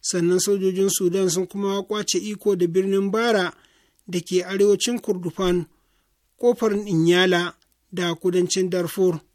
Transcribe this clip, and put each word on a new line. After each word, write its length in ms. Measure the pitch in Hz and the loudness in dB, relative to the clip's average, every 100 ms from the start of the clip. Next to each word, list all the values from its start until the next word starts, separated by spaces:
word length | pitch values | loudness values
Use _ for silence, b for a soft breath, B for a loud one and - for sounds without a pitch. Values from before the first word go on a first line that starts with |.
Sannan 380 | - 180 170 185 | -4 0 2 2
sojojin 520 | 190 196 190 185 196 | 2 0 0 0 0
Sudan 380 | - 180 185 185 | 2 0 0 0
sun 160 | 165 180 | 0 -4
kuma 360 | 202 202 196 | -4 -4 -4
ƙwace 360 | 190 214 202 180 | -4 -6 -2 -4
iko 320 | 208 208 214 190 | -4 -4 -2 0
da 100 | 170 | 0
birnin 420 | 175 190 196 196 | 0 0 0 0
Bara 420 | 220 233 214 180 - b b b b - | 0 2 2 0 -6 b b b b -8
da 120 | 180 | -8
ke 220 | 165 180 180 | -2 -4 -2
arewacin 520 | 196 202 196 - 240 | 0 2 4 0 -4
Kordofan, 680 | - 185 175 160 185 180 160 _ _ _ _ _ _ _ | -4 -4 -4 -2 0 0 -2 _ _ _ _ _ _ _
Kofar 320 | 240 240 220 208 | 0 2 0 -2
Ninyala 760 | 208 170 165 175 185 175 175 - _ _ _ | -2 2 4 4 4 2 -2 -8 _ _ _
da 220 | 180 175 | -6 -4
kudancin 560 | 165 185 180 180 190 185 | -2 0 0 0 0 -2
Darfur. 500 | 180 170 - 185 160 _ | -2 -4 0 0 0 _